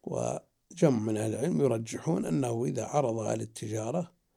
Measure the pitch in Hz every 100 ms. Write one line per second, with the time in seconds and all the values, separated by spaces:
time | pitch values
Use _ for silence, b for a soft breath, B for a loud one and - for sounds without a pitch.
0 | - - - 143 _ _ _ - 160 120
1 | 107 107 110 107 143 156 139 113 113 -
2 | - 180 - 160 123 117 135 127 110 147
3 | 131 113 110 113 113 - 113 110 110 160
4 | 175 _ _